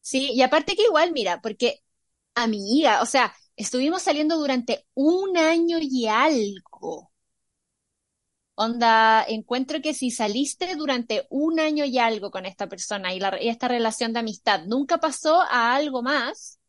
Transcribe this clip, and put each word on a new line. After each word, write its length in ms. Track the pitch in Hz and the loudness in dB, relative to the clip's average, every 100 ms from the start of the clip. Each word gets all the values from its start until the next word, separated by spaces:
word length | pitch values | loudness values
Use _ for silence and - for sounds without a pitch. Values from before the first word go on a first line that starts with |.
Sí, 300 | - 262 277 | -4 -4 -2
y 80 | 240 | 2
aparte 340 | 254 302 302 349 | 4 2 0 2
que 80 | |
igual, 280 | 440 311 349 | 4 4 2
mira, 280 | 294 190 175 | 0 -2 -4
porque 420 | 220 214 240 - _ _ _ _ _ - | -6 -2 -2 -2 _ _ _ _ _ -2
amiga, 640 | 233 214 196 262 294 208 | -2 -2 0 4 4 4
o 40 | 226 | 2
sea, 280 | 269 226 - _ - | 2 0 -4 _ -12
estuvimos 460 | 208 254 277 359 | -6 -2 -2 -2
saliendo 340 | 370 294 302 330 | -2 0 0 0
durante 480 | 285 254 240 - _ - | 0 -2 -2 -6 _ 0
un 420 | 285 359 392 349 | 2 2 0 2
año 400 | 320 339 339 330 | 2 2 2 0
y 260 | 294 254 226 | -2 -2 0
algo. 1040 | 214 302 277 202 190 _ - 165 165 _ _ _ _ _ _ _ _ _ _ _ _ _ _ _ - | 2 2 2 0 -6 _ -12 -10 -10 _ _ _ _ _ _ _ _ _ _ _ _ _ _ _ -4
Onda, 680 | 220 233 233 220 220 220 - | -4 2 4 6 6 6 2
encuentro 520 | 220 - 247 262 302 | -6 -4 -4 -4 -4
que 120 | 302 | -4
si 180 | - 254 | -4 -4
saliste 640 | 226 214 220 294 - 359 320 | -2 -2 -2 -4 -4 -6 -4
durante 500 | 302 254 233 214 - | -2 -4 -2 -4 -4
un 300 | 269 311 330 | -2 0 0
año 240 | 311 302 285 | 0 0 0
y 120 | 247 | 0
algo 320 | 226 220 196 | 0 -2 -6
con 160 | 190 185 | -10 -12
esta 220 | 190 202 | -10 -10
persona 460 | 185 - 202 185 | -10 -8 -6 -6
y 60 | 185 | -4
la, 220 | 196 190 | -4 -2
y 60 | 233 | -4
esta 220 | 233 247 | -2 -2
relación 420 | 240 226 - 233 | 0 -2 -2 -4
de 80 | 226 | -4
amistad 460 | 226 - - 202 170 | -6 -4 0 0 0
nunca 320 | 247 277 330 | -4 0 0
pasó 420 | 330 - 311 330 | 0 -2 2 2
a 340 | 359 247 233 262 | 2 2 2 0
algo 260 | 302 262 | 0 -4
más 560 | 247 294 240 - - - | -2 -2 -2 -8 -18 -20